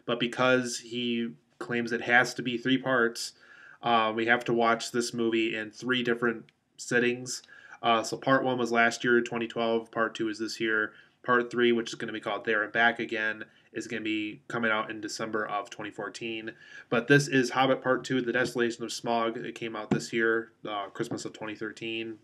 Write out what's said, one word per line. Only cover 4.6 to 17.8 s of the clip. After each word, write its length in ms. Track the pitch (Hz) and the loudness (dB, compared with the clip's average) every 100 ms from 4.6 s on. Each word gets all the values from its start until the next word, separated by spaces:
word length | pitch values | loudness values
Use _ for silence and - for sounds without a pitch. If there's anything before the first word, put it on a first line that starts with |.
| 113 117 - | 4 2 0
this 240 | 123 117 | -2 -2
movie 420 | 117 113 113 113 110 | 0 0 2 0 -2
in 140 | 107 | -8
three 320 | - 120 127 | -6 -2 0
different 420 | 120 117 120 110 - _ _ - | 2 2 0 -2 -8 _ _ -14
sittings. 680 | - 120 120 123 123 - - - - - | -2 2 2 0 -6 -10 -14 -20 -20 -2
Uh, 220 | 117 113 | 2 2
so 140 | 107 - | 2 -2
part 260 | 135 135 | 2 4
one 160 | 131 127 | 4 0
was 140 | 117 | 2
last 320 | 117 117 - | 4 4 2
year, 160 | 123 120 | 4 4
twenty 260 | 120 117 113 | 4 -2 -4
twelve. 460 | 120 113 113 113 | -2 0 0 -2
Part 240 | 117 110 - | -2 0 0
two 120 | 113 | -4
is 120 | 107 | -4
this 180 | 110 - | -6 -4
year. 340 | 113 107 107 - - _ | -2 0 -2 -8 -20 _
Part 260 | - 120 120 | 2 2 2
three, 200 | 120 120 | 2 4
which 200 | 113 113 | 4 0
is 40 | |
gonna 180 | - 113 | -6 -8
be 80 | 107 | -6
called 240 | 110 101 | -4 -4
There 200 | 113 107 | 0 0
and 80 | 104 | 0
Back 260 | 113 117 117 | 4 4 2
Again, 460 | 110 110 107 107 - _ _ | -2 -2 -4 -4 -12 _ _
is 140 | 113 113 | -10 -6
gonna 160 | 113 | -6
be 380 | 107 107 107 - - | -2 -2 -4 -10 -8
coming 240 | 120 117 | -2 0
out 180 | 110 110 | 0 -2
in 100 | 110 | -8
December 460 | 104 - 110 107 104 | -8 -8 -4 -4 -2
of 240 | 104 101 | -4 -6
twenty 220 | - 104 | -10 -12
fourteen. 600 | - 101 - 117 110 110 - - - - | -8 -10 -8 -8 -8 -10 -14 -18 -16 -2
But 180 | 117 - | 0 6
this 220 | 143 143 | 6 6
is 220 | 135 123 | 2 2
Hobbit 300 | 131 131 127 | 2 2 2